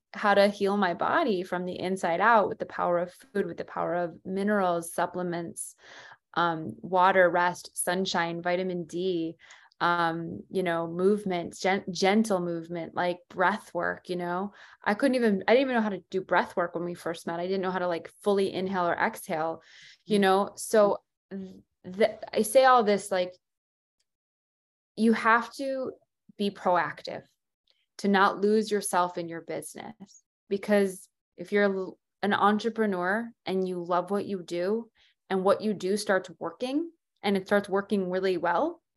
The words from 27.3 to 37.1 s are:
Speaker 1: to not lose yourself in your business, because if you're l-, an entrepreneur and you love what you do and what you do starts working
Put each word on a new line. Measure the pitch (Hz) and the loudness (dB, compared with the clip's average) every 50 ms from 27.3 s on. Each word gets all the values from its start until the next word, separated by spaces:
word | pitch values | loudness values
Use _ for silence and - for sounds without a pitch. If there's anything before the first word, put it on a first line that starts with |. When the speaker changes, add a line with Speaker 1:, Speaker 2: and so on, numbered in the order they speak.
| _ _ _ _ _ _ _ _ _ _ _ _ _ - | _ _ _ _ _ _ _ _ _ _ _ _ _ -4
Speaker 1:
to | - 202 | 0 2
not | 202 190 196 190 - 185 | 4 6 4 4 2 2
lose | 196 208 214 220 208 208 | 2 2 4 2 2 0
yourself | 208 202 190 - - 180 180 175 - 180 | -2 -2 -2 0 0 0 0 0 -2 -6
in | 170 165 | -8 -8
your | 165 165 160 | -8 -10 -10
business, | - 160 160 156 - - - - - - - 196 - _ _ _ _ _ _ _ - | -8 -10 -10 -10 -12 -14 -16 -16 -16 -16 -18 -20 -20 _ _ _ _ _ _ _ -6
because | 202 196 - 208 208 202 202 190 180 - - _ _ _ _ _ _ | -6 -4 0 4 4 4 4 2 -2 -6 -16 _ _ _ _ _ _
if | - 175 - 202 | -16 -8 -2 2
you're | 202 202 | 2 2
l-, | 202 190 190 185 175 - _ _ _ _ - - | 2 2 -2 -6 -8 -10 _ _ _ _ -4 -2
an | 208 202 | 0 2
entrepreneur | - - 202 214 208 220 226 220 220 220 208 190 180 175 185 202 226 233 233 - _ - | 4 4 4 2 2 0 -2 -2 -2 -2 0 0 -2 0 0 -2 -2 -4 -6 -12 _ -8
and | 185 190 190 185 185 | -4 -2 -2 -2 -2
you | 185 175 170 | -4 -6 -4
love | 170 175 180 175 180 | -2 0 0 0 0
what | 202 202 - | -2 -4 -4
you | - 202 180 165 | -4 -6 -8 -8
do | - 170 175 175 196 214 233 226 - _ _ _ _ _ _ _ - | -6 -6 -4 -2 -2 -2 -4 -6 -10 _ _ _ _ _ _ _ -4
and | 190 190 180 | -2 0 4
what | 196 196 - | 4 2 2
you | 202 214 202 | 2 -4 -4
do | 151 175 185 208 202 | -2 -2 -2 -2 -2
starts | - - 196 185 185 - 160 - | 0 0 0 0 0 -4 -12 -10
working | 160 165 - - 247 254 269 302 339 330 - _ _ _ | -10 -10 -8 -6 -6 -4 -2 -2 -4 -4 -10 _ _ _